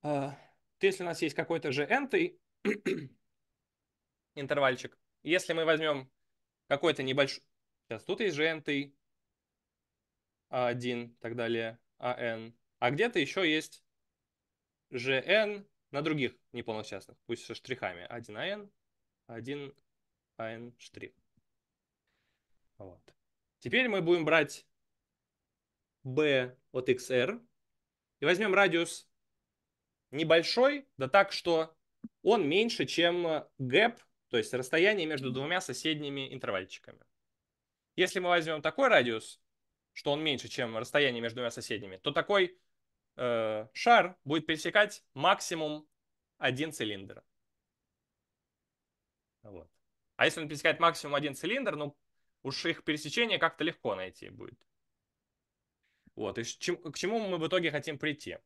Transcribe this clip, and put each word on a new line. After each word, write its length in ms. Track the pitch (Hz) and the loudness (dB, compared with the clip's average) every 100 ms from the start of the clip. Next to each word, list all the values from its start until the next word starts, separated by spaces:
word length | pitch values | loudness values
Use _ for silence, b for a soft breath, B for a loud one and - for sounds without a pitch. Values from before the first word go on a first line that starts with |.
Э, 280 | 147 147 139 135 B _ _ _ | -2 -2 -2 -8 B _ _ _
если 220 | 190 190 | 0 0
у 40 | 180 | -4
нас 140 | 165 | -2
есть 120 | 160 | -4
какой-то 360 | - 160 165 156 | -2 -2 -2 -2
G 120 | 135 | -2
N-тый 560 | 147 233 277 196 175 - _ _ | 0 0 2 0 0 -4 _ _
<clears throat> 520 | 202 208 - 185 139 _ _ _ _ _ _ _ _ _ _ _ _ | -4 -2 -2 -4 -8 _ _ _ _ _ _ _ _ _ _ _ _
интервальчик, 640 | - 135 143 135 127 - _ _ _ | -10 -2 4 4 4 -6 _ _ _
если 300 | 147 175 175 | 0 0 2
мы 120 | 165 | 0
возьмем 460 | 160 160 156 143 131 _ _ _ _ _ _ | 4 4 4 0 -4 _ _ _ _ _ _
какой-то 340 | 139 165 143 | 2 2 2
небольш-, 400 | 131 131 139 - _ _ _ _ _ | 0 2 2 0 _ _ _ _ _
щас, 140 | 110 | -12
тут 160 | - 202 | -6 -2
есть 160 | 220 147 | -2 2
G 80 | |
N-тый, 500 | 156 160 151 143 143 _ _ _ _ _ _ _ _ _ _ _ _ _ _ _ _ | 0 0 -2 -2 -2 _ _ _ _ _ _ _ _ _ _ _ _ _ _ _ _
А 200 | 131 123 | -2 0
один, 400 | 123 123 120 120 | 0 -2 -4 -6
и 80 | 117 | _
так 140 | 113 | -10
далее, 440 | 120 113 117 113 113 _ _ | -4 -2 -2 -4 -8 _ _
А 160 | 123 123 | -6 -4
N, 360 | 120 113 113 - _ _ | -4 -6 -10 -18 _ _
а 120 | 123 | 0
где-то 280 | 143 226 220 | 2 0 0
еще 240 | 139 - | -2 0
есть 400 | 175 156 - - _ _ _ _ _ _ _ _ _ _ _ | 2 0 -2 -16 _ _ _ _ _ _ _ _ _ _ _
G 300 | 127 120 131 | -8 0 0
N 460 | 127 202 208 208 196 _ _ | 2 2 2 -4 -12 _ _
на 120 | 139 | -4
других 340 | 151 156 123 - _ | -2 0 -2 -4 _
неполных 340 | 120 117 110 107 | -12 -6 -6 -6
частных, 300 | 98 - - _ | -12 -14 -20 _
пусть 180 | 117 | -8
со 100 | - | -8
штрихами. 520 | 113 - 127 101 87 90 | -14 -10 -8 -6 -8 -12
А 60 | 120 | -14
один 200 | 113 107 | -12 -8
А 100 | 156 | -8
Н, 240 | 208 202 _ _ _ _ _ _ | -8 -12 _ _ _ _ _ _
А 80 | |
один 400 | 117 117 143 139 - _ _ _ _ _ _ | -14 -10 -10 -10 -18 _ _ _ _ _ _
А 160 | 113 | -10
Н 220 | 113 120 117 | -10 -14 -18
штрих. 340 | - - - _ _ _ _ _ _ _ _ _ _ _ _ _ _ _ _ _ | -20 -18 -18 _ _ _ _ _ _ _ _ _ _ _ _ _ _ _ _ _
Вот. 360 | 98 87 _ _ _ _ _ _ | -20 -20 _ _ _ _ _ _
Теперь 280 | 123 226 254 | -2 2 2
мы 140 | 196 | 2
будем 220 | 165 175 | 4 2
брать 420 | 156 160 147 - _ _ _ _ _ _ _ _ _ _ _ _ _ _ | 6 4 4 -4 _ _ _ _ _ _ _ _ _ _ _ _ _ _
B 520 | 131 131 151 135 127 127 _ | -6 0 4 4 2 -8 _
от 160 | 131 127 | -6 2
X 220 | 127 - | 0 2
R 300 | 127 127 233 _ _ _ _ _ _ _ _ | 0 0 -2 _ _ _ _ _ _ _ _
и 40 | |
возьмем 300 | 143 180 214 | 0 2 4
радиус 540 | 190 196 170 170 - - _ _ _ _ _ _ _ _ _ _ | 4 4 4 -2 -6 -16 _ _ _ _ _ _ _ _ _ _
небольшой, 760 | 135 160 165 165 - 262 285 277 _ | -4 6 6 6 4 4 4 -8 _
да 120 | 135 | 4
так, 240 | 196 196 | 6 6
что 420 | - - 165 160 _ _ _ - _ | 0 0 0 0 _ _ _ -20 _
он 260 | - 226 151 | 2 4 4
меньше, 380 | 170 226 - 143 | 2 2 0 -2
чем 580 | - 170 175 170 156 - _ | 2 2 2 -2 -2 -6 _
гэп, 400 | 131 135 226 233 _ _ _ | 2 6 4 2 _ _ _
то 80 | 120 | -2
есть 180 | 110 | -2
расстояние 520 | 123 127 160 185 214 156 | -4 -2 2 4 2 -2
между 260 | 151 131 | -2 -4
двумя 280 | 127 143 180 | -4 -4 -4
соседними 720 | - 127 156 156 147 139 135 | -4 -6 -4 -4 -4 -8 -8
интервальчиками. 680 | 131 123 98 92 - - - _ _ _ _ _ _ _ _ _ - | -8 -4 -4 -4 -14 -20 -20 _ _ _ _ _ _ _ _ _ -2
Если 240 | 185 196 | 0 0
мы 80 | 180 | 2
возьмем 340 | 175 160 156 | 2 2 -2
такой 260 | 156 - 269 | -4 2 6
радиус, 520 | 196 123 113 - - _ _ _ _ _ | 6 4 -2 -8 -20 _ _ _ _ _
что 180 | - - | -8 -2
он 100 | 147 | -2
меньше, 260 | 156 139 120 | 0 -2 -6
чем 280 | - 120 113 | -6 -4 -4
расстояние 460 | 113 147 143 120 | 0 2 2 2
между 140 | 117 117 | -4 -4
двумя 140 | 120 | -6
соседними, 460 | - - 110 98 92 | -6 -8 -8 -8 -8
то 160 | - | -4
такой, 460 | 143 156 202 180 - _ _ _ _ _ - | -2 2 4 2 -2 _ _ _ _ _ -4
э, 500 | 123 117 110 107 110 | -2 0 0 -2 -6
шар 460 | - - 233 175 185 | -2 6 8 6 -2
будет 220 | - 160 156 | -2 -2 0
пересекать 580 | 156 170 208 208 - _ | -4 2 4 2 0 _
максимум 760 | - 160 196 - 170 156 151 - _ _ _ _ _ | 0 2 2 0 -4 -4 -6 -12 _ _ _ _ _
один 340 | 139 127 156 | -2 -2 -4
цилиндр. 500 | - 110 101 98 - _ _ _ _ _ _ _ _ _ _ _ _ _ _ _ _ _ _ _ _ _ _ | -4 -6 -6 -12 -18 _ _ _ _ _ _ _ _ _ _ _ _ _ _ _ _ _ _ _ _ _ _
Вот. 280 | 107 95 80 _ _ _ _ _ | -18 -18 -18 _ _ _ _ _
А 80 | 131 | 2
если 140 | 156 | 2
он 80 | 151 | -8
пересекает 320 | 151 165 147 | -2 0 4
максимум 340 | 170 156 147 | 2 2 -4
один 200 | 143 147 | -2 -2
цилиндр, 420 | 131 165 247 240 156 | -6 -4 -2 -2 -4
ну, 200 | 147 - _ _ _ _ | -8 -10 _ _ _ _
уж 220 | - 135 170 | -10 -6 -4
их 180 | 160 | -4
пересечение 540 | - 151 151 147 233 185 | -2 -4 -2 -2 0 2
как-то 260 | 160 - | 0 0
легко 300 | 160 160 123 | -4 -2 -4
найти 340 | 95 92 - - | -4 -6 -10 -18
будет. 280 | 95 - - _ _ _ _ _ _ _ _ _ _ _ _ b b b | -14 -16 -18 _ _ _ _ _ _ _ _ _ _ _ _ b b b
Вот. 240 | - 104 107 | -8 -6 -4
И 60 | |
ч-, 140 | 117 - | -8 -6
чем, 180 | - 175 | -4 -4
к 200 | 156 - | -6 -6
чему 220 | 180 226 | -2 -2
мы 180 | 208 180 | -2 -2
в 80 | 156 | 0
итоге 240 | 180 170 | 0 0
хотим 280 | 147 139 147 | -2 -6 -6
прийти? 400 | 156 143 - 85 | -4 -6 -8 -12